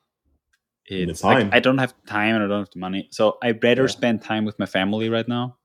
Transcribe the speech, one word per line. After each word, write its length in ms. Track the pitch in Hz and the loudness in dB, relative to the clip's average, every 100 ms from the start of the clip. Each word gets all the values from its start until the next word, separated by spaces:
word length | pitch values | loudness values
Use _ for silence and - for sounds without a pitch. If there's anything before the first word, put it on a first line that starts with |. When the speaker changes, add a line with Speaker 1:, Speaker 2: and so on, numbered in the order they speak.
| _ _ _ _ _ _ _ _ - | _ _ _ _ _ _ _ _ -10
Speaker 1:
And 180 | 95 87 | -6 -6
the 40 | |
Speaker 2:
It's, 120 | 82 | 0
like, 140 | 95 127 | 2 4
Speaker 1:
time. 120 | 101 | 4
Speaker 2:
I 80 | 120 | 2
don't 180 | 131 135 | 2 2
have 160 | 127 - - | 0 -6 -8
time 280 | 104 107 | -2 0
and 100 | 113 | 0
I 40 | 101 | 0
don't 100 | 104 98 | -2 -6
have 40 | |
the 100 | 90 | -10
money. 280 | 92 95 - | -8 -8 -6
So 260 | - 107 - | 0 0 2
I 120 | 120 | -2
better 320 | 113 120 123 | 0 2 4
Speaker 1:
Yeah. 120 | 131 - | 2 0
Speaker 2:
spend 220 | 120 107 | -2 -2
time 240 | - 110 | -2 -4
with 140 | 107 - | -4 -4
my 80 | 98 | -4
family 420 | 95 98 107 113 | -2 0 0 -2
right 180 | 113 117 | -2 -2
now 300 | 120 127 - | -4 -6 -10